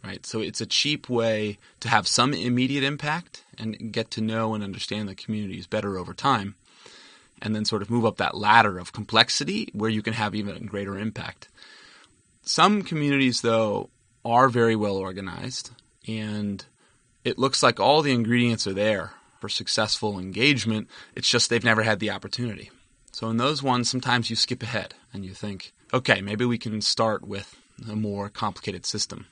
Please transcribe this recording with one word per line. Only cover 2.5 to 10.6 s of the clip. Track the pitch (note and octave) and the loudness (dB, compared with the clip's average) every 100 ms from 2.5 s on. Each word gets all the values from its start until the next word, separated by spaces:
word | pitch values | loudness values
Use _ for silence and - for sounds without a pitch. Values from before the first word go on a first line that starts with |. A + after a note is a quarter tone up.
| B2 B2+ C#3 | 2 2 2
impact | C3+ D3 D3+ D#3+ - - _ - | 0 -2 -4 -4 -6 -20 _ -8
and | A2 G#2+ A2 | -8 -6 -6
get | G#2 A2 | -4 -4
to | - | -2
know | A2 A2+ A2 | -2 0 0
and | A2 | -2
understand | G2+ F#2+ - G#2 G#2 | -4 -6 -6 -6 -6
the | |
communities | F#2+ - G#2+ G2+ F#2 F2+ | -8 -6 -6 -4 -8 -4
better | G#2+ G#2 F#2 | -4 -2 -4
over | F2 | -6
time, | F2 C#3+ B2 G2 - _ _ - - - - _ _ | -2 2 2 0 -10 _ _ -20 -20 -20 -20 _ _
and | - G#2+ | -4 -2
then | |
sort | G#2+ A2 | -2 -4
of | G2 | -2
move | A#2+ | 0
up | A2+ G2 | 0 0
that | F2 - | -2 0
ladder | G#2 A2+ G#2+ F2+ | 6 6 6 2
of | F2 | -10
complexity | - G#2+ A2 A#2 - D3 G#3 - | -10 0 4 4 4 0 -2 -4
where | G#2 A2 | -2 0
you | A2 | 0
can | G#2+ | -2
have | A2 G#2+ | -2 -2
even | G#2 G2+ - | -2 -6 -8